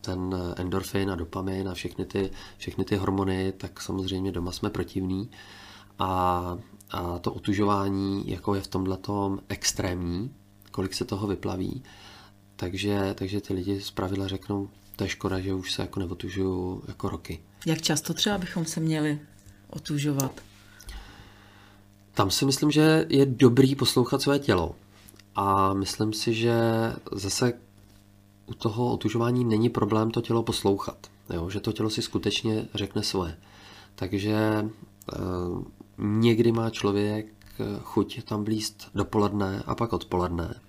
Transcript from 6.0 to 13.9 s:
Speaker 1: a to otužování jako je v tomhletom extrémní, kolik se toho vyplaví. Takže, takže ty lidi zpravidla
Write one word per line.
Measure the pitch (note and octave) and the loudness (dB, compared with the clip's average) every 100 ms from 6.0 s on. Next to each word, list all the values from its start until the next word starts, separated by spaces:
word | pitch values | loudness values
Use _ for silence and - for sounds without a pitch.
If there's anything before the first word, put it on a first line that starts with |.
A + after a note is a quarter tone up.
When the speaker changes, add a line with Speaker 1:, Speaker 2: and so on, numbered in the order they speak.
| F#2 F#2 F2+ F2+ F2+ F2 - - - | -2 2 2 0 -2 -8 -12 -20 -10
Speaker 1:
a | - F2 F2 | -6 -4 -2
to | - | -4
otužování | - - G2 G2+ G2+ G2 G2 G2 G2 - | -4 -2 2 2 2 0 0 0 -2 -4
jako | F#2 - | -4 -2
je | G2 | -2
v | F#2+ | -2
tomhletom | F#2+ F#2+ F#2+ - G2+ G2 G2 - | -2 -2 -4 -4 -2 -2 -4 -6
extrémní, | G2 - - F#2+ F2+ F2 F2+ B2+ - - - - | -4 -4 -2 -4 -2 -2 -4 -6 -10 -20 -20 -10
kolik | - F#2+ | -4 -4
se | - | -4
toho | - G2 G2+ | -4 -2 -2
vyplaví. | F2+ G2 F#2 G2 B2+ - - - - - - - | -2 -2 -2 -4 -6 -12 -20 -20 -20 -20 -20 -20
Takže, | - F#2 F#2+ G2+ G2+ G2 F#2+ | -8 -6 -2 0 2 0 -2
takže | F#2+ G2+ | -4 -4
ty | - | -2
lidi | F#2+ F#2 G2 | -4 0 -2
zpravidla | - | -4